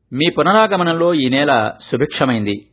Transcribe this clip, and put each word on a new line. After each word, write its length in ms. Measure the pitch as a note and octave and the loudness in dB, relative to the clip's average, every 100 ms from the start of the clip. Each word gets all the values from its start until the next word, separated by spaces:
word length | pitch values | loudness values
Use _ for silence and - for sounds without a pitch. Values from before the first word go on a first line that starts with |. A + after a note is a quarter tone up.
| _ | _
మీ 180 | B2+ E3 | -4 -2
పునరాగమనంలో 840 | D#3+ D#3 G#3+ A3 G3 F3 E3 F3 | 0 2 2 2 2 0 0 0
ఈ 140 | E3 B2+ | 0 0
నేల 440 | C3+ C#3+ B2 G#2+ - - | 0 2 0 0 -6 -6
సుభిక్షమైంది. 760 | A#2+ D3 - C3 A#2 G#2 G2+ - | -4 -2 -2 0 0 -2 -6 -10